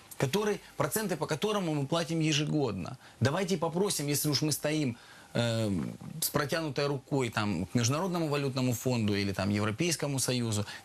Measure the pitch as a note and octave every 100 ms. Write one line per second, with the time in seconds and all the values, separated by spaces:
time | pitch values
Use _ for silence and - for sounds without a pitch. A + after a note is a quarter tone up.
0 | - - C3 F#3 G#3+ F#3+ - - D#3 G#3+
1 | G#3 D#3+ D3+ - - G#3 F3 D3+ C#3 E3
2 | D#3+ E3 D#3 D3 D3+ D3+ B2+ G2 - -
3 | - - C3 E3+ G3+ F#3+ E3 E3 G3+ D3+
4 | C#3+ C#3+ D3+ C3+ D3+ C3+ D3+ D#3 C3+ A2+
5 | - - - - A#2+ A2+ A2 F2+ A#1+ -
6 | - D#3 - D3 D3 E3 D#3+ C3+ C#3+ C#3
7 | - C#3 A#2+ A2+ G#2 E2 F#2 B2 A#2 D3
8 | F#3+ F3 D#3 C#3+ C#3 C3 B2+ A2+ C3 A#2+
9 | G#2 G2+ G2+ G2 G2 G#2 G#2+ G#2+ E3+ D#3
10 | C#3+ C3+ - B2+ A#2 G#2 G2 -